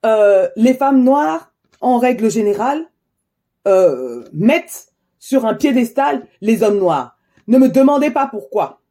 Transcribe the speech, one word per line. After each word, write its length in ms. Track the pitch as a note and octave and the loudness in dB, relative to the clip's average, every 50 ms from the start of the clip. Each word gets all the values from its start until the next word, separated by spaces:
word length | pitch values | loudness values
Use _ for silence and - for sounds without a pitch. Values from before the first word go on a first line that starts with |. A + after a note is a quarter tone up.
| - | 2
euh, 420 | A3+ A3 G#3+ G#3 G3+ G3+ F#3+ F#3 F3 - | 0 2 4 4 4 4 2 0 -2 -2
les 200 | A3 A3+ B3+ B3+ | 0 2 2 2
femmes 280 | C4 C#4 C#4 C#4 C4 B3 | 2 0 2 2 2 2
noires, 480 | C4 C4+ C#4+ D4+ D#4 D#4+ E4 - _ _ _ _ _ _ _ | 2 2 2 0 -2 -4 -6 -10 _ _ _ _ _ _ _
en 160 | - B3+ B3+ | -2 -2 0
règle 320 | A#3 A#3+ B3+ B3 - A3 A3 | 0 0 0 -2 0 -2 -2
générale, 560 | - A3+ G#3 G#3 G3+ G3 A3 C4 C#4+ D#4 E4 _ _ _ _ _ _ _ _ _ _ _ _ _ _ _ _ | -2 -2 -2 -2 -2 -2 -4 -4 -4 -6 -8 _ _ _ _ _ _ _ _ _ _ _ _ _ _ _ _
euh, 560 | G3 F#3+ F#3 F#3 E3+ C#3 B2 C3 B2 A#2+ A#2+ A2+ - | 0 2 4 4 2 0 -2 -8 -12 -12 -14 -16 -14
mettent 640 | - D#3 G3 A#3 D4+ F4 - - - - _ _ _ _ _ _ _ | -8 0 0 2 2 0 -2 -8 -20 -20 _ _ _ _ _ _ _
sur 280 | _ - - C4+ C4 A3+ | _ -8 -2 -2 -2 0
un 100 | A3 - | -2 -2
piédestal 720 | A3 - C#4+ B3 B3+ A#3+ A#3 - - C4+ D4 - B3 - _ _ _ | -2 -2 0 0 0 -2 -2 -2 -2 -2 -2 -2 -4 -8 _ _ _
les 220 | G3 G#3+ A3+ F#3 A3 | -2 -2 0 0 0
hommes 140 | G#3 G#3 | 0 0
noirs. 400 | G3+ F#3+ F3 D#3 C#3 B2 - _ _ _ _ _ _ _ | 0 0 -2 -2 -2 -6 -10 _ _ _ _ _ _ _
Ne 100 | - A#3 | 0 2
me 120 | B3+ C4 B3+ | 4 4 4
demandez 420 | B3+ C4 C4+ C4+ C#4+ C#4 C#4+ D4+ | 4 2 2 4 2 2 0 -2
pas 160 | - C#4+ C#4 | -2 -4 -4
pourquoi. 540 | C4+ - G#3 - - - G#3 D#3 - - _ _ _ | -4 -6 -14 -14 -6 -4 -4 -4 -4 -8 _ _ _